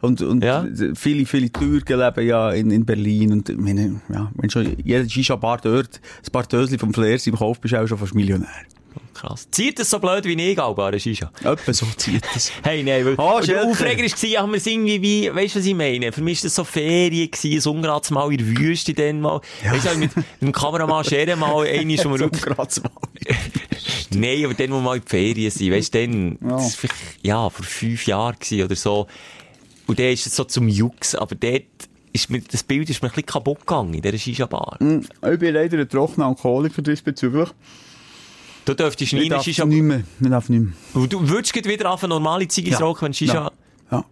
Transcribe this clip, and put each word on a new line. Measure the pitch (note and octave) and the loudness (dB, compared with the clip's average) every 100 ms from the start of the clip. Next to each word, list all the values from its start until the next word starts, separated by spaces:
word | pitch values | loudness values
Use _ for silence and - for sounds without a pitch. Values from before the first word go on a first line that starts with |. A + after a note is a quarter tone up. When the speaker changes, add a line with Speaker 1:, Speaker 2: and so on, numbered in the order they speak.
Speaker 1:
Und, | A#2+ B2+ | 2 2
und | C#2+ B2 | 2 2
Speaker 2:
Ja. | A#2 C3+ F3 - F#2+ | 4 2 -2 -2 -2
Speaker 1:
viele, | - - D3 C3+ | 0 0 2 2
viele | C#3 B2 | 2 0
Türken | - C#3+ D3 - B2+ | 0 2 0 2 2
leben | B2 - A#2 | 2 2 2
ja | A#2 A2 | 2 2
in, | F#2+ A2 | 2 2
in | G#2+ A2+ | 4 2
Berlin. | G#2 G#2 G#2+ G#2+ | 2 2 4 4
Und | G#2+ G#2 | 2 0
ich | G#1 | -2
meine, | G2+ G2 G#2 G#2+ - | 0 2 0 -2 -6
ja, | G2+ G#2 G#2 | -4 -4 -2
wenn | A2 | -2
schon | A#2 A2 - | 0 -2 -2
jeder | D2 B2 A#2+ | 0 0 0
Shisha-Bar | A#2 C3 B2 A2+ A#2 | -2 0 0 0 0
dort | A2+ A#2+ C3 - - - - | 2 0 0 -8 -20 -18 -6
ein | |
paar | B2+ A#2 | -4 0
Döschen | A#2+ C3 C3 | 0 2 0
vom | A2 | 0
Flair | G#2 A2 A#2+ - | 2 2 2 0
im | G#2+ | 0
Kauf | A2 A#2 | 0 -2
bist, | A2 | -2
auch | A#2 A2 | 0 0
schon | G#2+ | -2
fast | G2+ | -2
Millionär. | G#2 G2+ F#2+ F2+ - - _ - - - | 0 2 2 -2 -10 -20 _ -20 -20 -20
Speaker 2:
Krass. | - - D3 - | -16 -12 -12 -8
Zieht | - A#3+ D4+ | -2 -2 -2
das | A3 | -2
so | G#3+ | 0
blöd | F#3+ F#3+ F3+ | 2 0 0
wie | E3 F3 | 0 0
ich, | F#3+ | 0
aber | C3 G2+ G2 | 0 0 0
eine | G2+ | 0
Shisha? | A#2 G#2+ E2 - | -2 -4 -6 -6
Speaker 1:
Etwa | - D3+ - | -2 -2 0
so | A2+ A2+ A2 | 0 -2 -4
zieht | - A#2 - B2+ | -2 -2 -2 -4
es. | - - | -4 -4
Speaker 2:
<laughs> | |
Hey, | - D#3 | -2 -2
nein, | C3+ C3+ B2+ | 2 2 2
weil | C3+ | 2
Speaker 1:
Oh, | D#3 A3+ | 4 4
Speaker 2:
und | A#3+ | 2
der | F#3 | 2
Speaker 1:
Schelker. | A3+ | 2
Speaker 2:
Aufreger | A3+ A#3 A#3+ | 2 0 0
war, | A#3 - A3+ A3 | 0 -2 0 0
haben | G3+ | 0
wir | G#3 | -2
es | A3 | -2
irgendwie | A3+ G#3+ G#3 | 0 0 2
wie, | G3 G#3 G3+ D#3 | 2 2 0 0
weisst | G3+ G3+ | -2 0
du, | |
was | F#3+ | 0
ich | F#3 | 0
meine? | D3 B2 A#2+ | 0 0 -2
Für | A2+ | -2
mich | D#3+ E3+ | -2 -2
war | E3+ | -2
das | - | -2
so | |
Ferien | E3+ - D3+ E3+ F3+ E3 E3 | -2 -2 2 4 4 2 -2
gewesen, | - D#3 D3+ D3 | -2 -2 0 0
ein | D3+ | 0
ungerades | D#3+ D3 - | 0 -2 0
Mal | C#3+ D3 | 0 0
in | C#3 | 0
der | A2 | 0
Wüste | A#2 D3+ E3 - | 2 2 0 -2
dann | D#3 D3 D3+ | 0 0 0
mal. | D3+ D#3 - - G#2 | -2 -2 -6 -6 -2
Speaker 1:
Ja. | |
Speaker 2:
Weisst | B2+ C3 | 0 0
du, | E3 | 0
mit, | D3+ - | 0 -2
mit | - - | -4 -2
dem | C3+ | -2
Kameramann | C3+ C#3+ E3 D#3 D#3 | 0 -2 0 0 0
Scherer | D3+ C#3+ D#3 E3+ | 2 2 2 2
mal | D#3 D3+ D3+ | 2 2 2
Speaker 1:
<laughs> | |
Speaker 2:
einmal | C#3+ D#3 D#3 | 0 0 2
schon | E3 | 2
mal | C3+ | 2
Speaker 1:
Ein | D3+ | 0
ungerades | D#3+ - - B2+ - | -2 -4 -2 -2 -4
Mal | - - - - | -6 -10 -14 -12
in | - | -2
der | - | -2
Wüste. | - - - - - - - G2 | -2 -8 -8 -8 -6 -6 -2 0
Speaker 2:
<laughs> | |
Nein, | A#2 C#3 D3 | 0 0 0
aber | |
dann, | A#2+ C3 | 0 0
wo | C3+ | 0
wir | |
mal | B2+ B2+ | 0 -2
in | |
die | - | -2
Ferien | G2 G2+ A2+ G#2+ | 0 2 2 -2
sind, | - F#2+ | 0 2
weisst | F#2+ - | 2 2
du, | - A#2+ | 0 0
dann, | A#2 F2+ D#2+ | 0 0 -2
Speaker 1:
Ja. | - B2+ | -4 0
Speaker 2:
das | |
war | B2+ - C3 | -2 -2 -6
vielleicht, | - E2 - F#2+ | -6 -12 -8 -2
ja, | G#2+ G#2+ | 0 0
vor | - F2+ | -4 -10
fünf | - A2+ A#2 - | -4 -4 -2 0
Jahren | G2 A2+ A#2 | 0 0 -4
gewesen | - G#2+ | -4 -2
oder | F#2+ F#2+ | 0 0
so. | - G#2 G#2 - - - - - - _ - | 0 0 -2 -8 -20 -20 -20 -20 -20 _ -4
Und | A2 | 0
dann | B2+ | 2
ist | B2+ - | 0 -2
es | - | -4
so | C3+ | -2
zum | - A#2 | 2 2
Jux, | G2+ A#2 - - - | 4 0 0 -6 -4
aber | G#2+ G2 | -4 -2
dort | A#2 C3 - _ - _ _ | 0 -2 -4 _ -20 _ _
ist | - - | -6 -2
mir, | B2+ | -4
das | - A#2+ | -4 -8
Bild | - C#3 D#3 | -2 -2 -2
ist | C3+ | -4
mir | B2 | -4
ein | |
bisschen | - D3 | -4 -4
kaputt | D3+ A#2+ D3 | -4 -2 -4
gegangen | - E3+ G2 D#2+ | -2 -2 -2 -2
in | |
dieser | E2 G#2+ | -2 -2
Shisha-Bar. | B2+ B2 C3 - - - | -4 -4 -4 -4 -6 0
Speaker 1:
Mm, | C#3+ D#3 - - - | 2 2 -2 -6 0
ich | E3 | 2
bin | E3+ | 2
leider | D3+ E3 E3 | 2 2 0
ein | C3+ | 0
trockener | C3+ D3+ - C3+ | 0 0 0 0
Alkoholiker | C3 B2+ B2 D#3 D#3 | 0 0 2 0 -2
diesbezüglich. | D3 D3 - C3+ C3 C3+ F3 - - - - - - - - - - - - | -2 -2 -2 -2 0 0 -2 -4 -20 -20 -20 -20 -20 -20 -20 -20 -20 -10 -6
Speaker 2:
Du | C3+ | 0
dürftest | D#3+ - C3+ | 0 0 -2
nie | C#3 | 0
Speaker 1:
Ich | D#3 | 2
Speaker 2:
in | |
eine | D3 | 2
Speaker 1:
darf | C#3 | 0
Speaker 2:
Shisha- | D#3+ D#3 | 0 4
Speaker 1:
nicht | D3+ | 6
mehr. | D#3 C3+ G2+ - | 4 2 -2 0
Ich | C3 | 2
darf | B2+ - | 2 2
nicht | A#2+ | 2
mehr. | A2 E2+ - | 2 -2 -6
Speaker 2:
Und | C3 B2+ | 0 0
du | G3 D#3 | 2 2
würdest | G3 - | 0 0
gleich | A3+ G3 | -4 -2
wieder | G#3 G3+ | -2 0
anfangen, | F3+ F#3 | -2 0
normale | D#3+ D#3 F3 F#3+ | 0 0 0 0
Ziggis | - F3 | -2 0
Speaker 1:
Ja. | E3+ D#3+ | 2 0
Speaker 2:
rauchen, | E3 D3+ | 0 -4
wenn | |
Shisha- | C3+ D#3 | -2 0
Speaker 1:
Ja. | E3 D3 _ _ _ _ | 0 -2 _ _ _ _
Ja. | - - | -4 -4